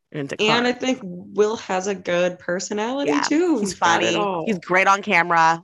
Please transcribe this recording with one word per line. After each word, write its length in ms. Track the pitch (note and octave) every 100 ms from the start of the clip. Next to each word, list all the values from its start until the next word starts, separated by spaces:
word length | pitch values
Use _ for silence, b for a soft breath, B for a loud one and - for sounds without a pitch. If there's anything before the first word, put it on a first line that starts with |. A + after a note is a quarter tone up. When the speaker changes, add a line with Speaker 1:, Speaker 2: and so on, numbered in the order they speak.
| _
Speaker 1:
into 280 | D3+ C#3 -
Speaker 2:
and 240 | G#3+ A#3 B3
I 40 |
Speaker 1:
Clark. 60 | B3
Speaker 2:
think 200 | C4 B3+
Will 540 | F#3 F3 G3 - G#3+ A3+
has 300 | - F#3 F#3+
a 80 | F#3+
good 420 | F#3 F3 F3+ F3+
personality 720 | - F3+ - G#3 A3+ C#4 C#4+
Speaker 1:
Yeah, 100 | D4
Speaker 2:
too. 380 | - D4+ F4+ C4
Speaker 1:
he's 120 | G3+
Speaker 2:
He's 80 | -
got 240 | F3 E3
it 100 | A3
Speaker 1:
funny. 40 | -
Speaker 2:
all. 280 | G3+ F3+ D#3+
Speaker 1:
He's 140 | F#3
great 280 | - F3+ F#3+
on 140 | G3
camera. 600 | G#3 F3+ F3 E3+ D#3+ E3